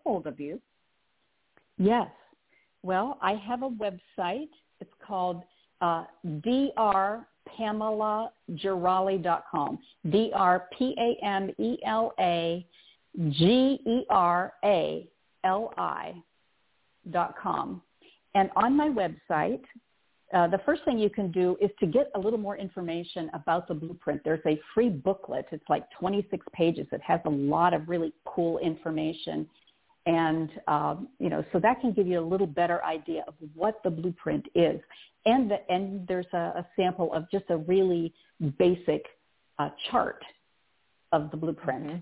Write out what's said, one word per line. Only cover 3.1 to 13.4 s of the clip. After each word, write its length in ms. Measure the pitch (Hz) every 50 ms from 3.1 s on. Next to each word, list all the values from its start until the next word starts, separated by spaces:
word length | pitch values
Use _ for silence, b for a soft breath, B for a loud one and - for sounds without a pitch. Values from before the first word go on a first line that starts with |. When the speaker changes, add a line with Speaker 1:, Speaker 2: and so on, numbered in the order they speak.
| 285 -
Speaker 2:
I 140 | - 190 202
have 280 | 214 196 208 240 247 262
a 60 | 269
website. 800 | 247 214 214 202 190 180 _ _ - - 185 175 190 254 302 311 _ _ _ _ _ -
It's 140 | 196 - _ _ -
called, 360 | - 208 185 180 180 180 175 175 _ _ _ _ _ _ - 180
uh, 220 | 170 165 165 170 - - _ - 175 151 151 151
D 300 | 226 247 262 277 277 -
R 500 | - 226 208 196 190 190 196 208 226 226 _ _ _ - - -
Pamela 760 | - 226 214 214 214 214 220 214 214 214 214 214 214 226 - - _ _ - 175
Gerali 720 | 151 - 196 190 180 170 180 185 185 190 196 196 190 165
dot 220 | 180 170 165 - -
com. 280 | - 156 147 - - - b b b b - 160
D 220 | 151 208 220 - -
R 340 | 196 190 180 180 185 180 - - -
P 160 | 247 262 - -
A 240 | 233 240 240 - -
M 260 | 208 196 196 196 190 - -
E 180 | 220 226 247 - -
L 300 | 220 220 220 226 - - -
A 460 | 190 180 175 170 165 165 170 180 175 _ b b b b b b _ _ - - 170 151
G 500 | 143 139